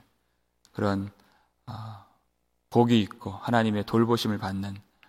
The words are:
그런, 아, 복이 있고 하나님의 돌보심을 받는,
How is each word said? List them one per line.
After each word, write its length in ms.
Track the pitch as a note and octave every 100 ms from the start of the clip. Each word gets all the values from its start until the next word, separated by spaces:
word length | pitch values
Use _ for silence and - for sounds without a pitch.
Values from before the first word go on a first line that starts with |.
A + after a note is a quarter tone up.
| - _ _ _ _ _ _
그런, 360 | - G#2 G2 G2+ - _ _ _ _ -
아, 380 | G#2+ A2 G#2 - _ _ _ _ _ _
복이 300 | A#2+ A#2+ A#2
있고 280 | G2 - -
하나님의 560 | G2 - A#2 A2 G#2 G2+
돌보심을 520 | A2+ A#2 A2+ A2+ G2+
받는, 380 | G2 G2 G2+ G2 - _